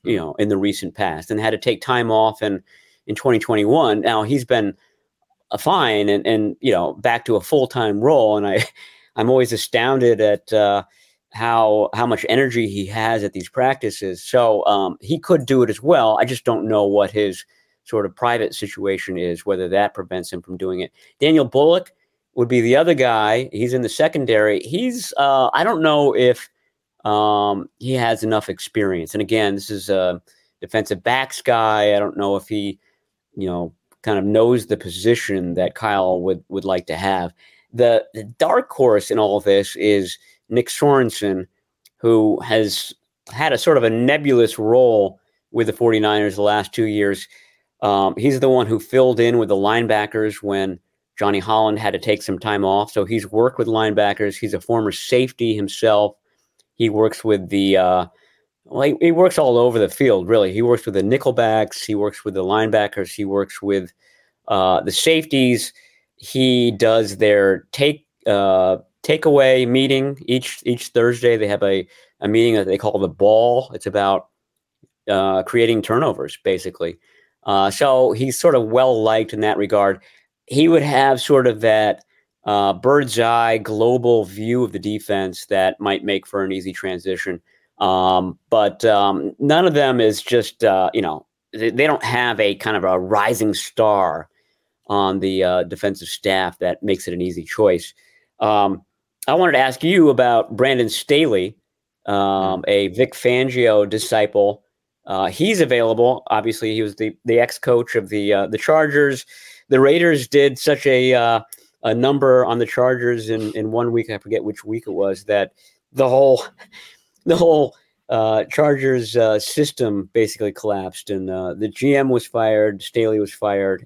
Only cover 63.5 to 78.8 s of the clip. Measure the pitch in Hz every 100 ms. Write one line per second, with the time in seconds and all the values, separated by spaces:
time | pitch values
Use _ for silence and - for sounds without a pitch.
63.5 | - 101 98 90 _ _ _ _ _ -
64.5 | 101 92 90 98 - 165 160 156 139 127
65.5 | 120 - - _ _ _ _ - 131 131
66.5 | 123 120 98 113 113 107 98 107 104 98
67.5 | 95 - - 143 147 _ _ - 101 98
68.5 | 95 92 92 - _ - 156 160 143 131
69.5 | 131 120 131 135 135 139 139 - 127 123
70.5 | - - 120 - 120 117 120 120 113 104
71.5 | 101 101 98 87 _ _ _ 104 113 117
72.5 | 110 95 92 107 101 95 73 101 110 120
73.5 | 120 131 - 101 101 98 95 - _ _
74.5 | _ _ _ _ _ - 98 98 95 92
75.5 | 120 117 113 - 117 147 95 69 - 95
76.5 | 92 92 - 85 82 _ _ _ _ -
77.5 | 98 98 - 143 131 131 110 131 - 175
78.5 | 131 110 120